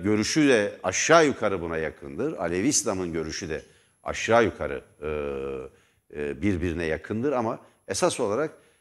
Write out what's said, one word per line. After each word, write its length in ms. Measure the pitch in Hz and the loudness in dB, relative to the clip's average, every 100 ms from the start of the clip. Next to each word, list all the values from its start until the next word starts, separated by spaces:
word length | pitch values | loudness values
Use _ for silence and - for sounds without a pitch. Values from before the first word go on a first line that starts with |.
görüşü 440 | 98 107 107 160 143 | 2 2 2 4 6
de 320 | 117 101 - | 4 2 -2
aşağı 420 | 92 - - 165 151 | -4 0 6 6 6
yukarı 360 | - 107 95 | 2 -2 0
buna 160 | 82 80 | -2 -2
yakındır. 560 | 76 - 71 73 143 | -4 -6 -10 -6 -6
Alevi 340 | 76 85 90 123 | -4 -2 0 2
İslam'ın 460 | - 117 95 87 | 0 0 -2 -2
görüşü 360 | 80 78 - 85 | -4 -4 -6 -6
de 120 | 73 - _ _ _ | -8 -10 _ _ _
aşağı 400 | - 73 110 117 | -8 -4 4 4
yukarı, 400 | 101 - 73 67 - _ | 4 0 -6 -6 -12 _
e, 1160 | 76 76 71 69 67 67 67 - _ _ _ 73 | -6 -4 -4 -6 -6 -8 -12 -18 _ _ _ -8
e, 200 | 73 67 | -6 -2
birbirine 440 | 98 87 90 80 80 | -2 0 -2 -2 -2
yakındır. 460 | 78 - 110 143 | -2 -4 -4 -2
Ama 280 | 127 113 139 - _ - | 0 -2 -4 -12 _ -8
esas 320 | - 175 - | 0 0 2
olarak 380 | 107 113 156 - _ _ | 0 0 -2 -8 _ _